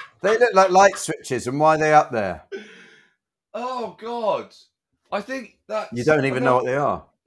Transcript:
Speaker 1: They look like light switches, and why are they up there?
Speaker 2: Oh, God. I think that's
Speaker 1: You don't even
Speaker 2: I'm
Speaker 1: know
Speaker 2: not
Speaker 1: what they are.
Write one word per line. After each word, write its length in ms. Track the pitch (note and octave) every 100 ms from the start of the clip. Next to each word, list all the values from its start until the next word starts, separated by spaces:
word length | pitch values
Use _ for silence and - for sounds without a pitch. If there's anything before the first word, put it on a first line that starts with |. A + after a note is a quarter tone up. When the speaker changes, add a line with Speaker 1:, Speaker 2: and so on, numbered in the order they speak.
| - _
Speaker 1:
They 120 | F#3 A3
look 140 | A#3+ F#3+
like 160 | F#3+
light 260 | F#3 G3 -
switches, 480 | - D#3+ - B2+ A2+
and 140 | C#3
why 160 | D3+ D#3
are 20 |
they 160 | D#3
up 180 | D3+ D3+
there? 320 | A#2 G2 E2 - - - - - _ _ _ _ _ _
Speaker 2:
Oh, 420 | G#3+ B3+ B3 A3 -
God. 460 | A3 A#3+ G#3+ D3+ - - _ _ _ _ _
I 100 | G3+
think 380 | G3+ C4 A3+ _ -
that's 260 | G#3+ -
Speaker 1:
You 100 | A#2
don't 220 | B2 D#3 C3+
even 140 | B2+
Speaker 2:
I'm 40 |
Speaker 1:
know 80 | C3 B2+
Speaker 2:
not 80 |
Speaker 1:
what 20 | B2
they 100 | C3+
are. 300 | C#3 F2+ - _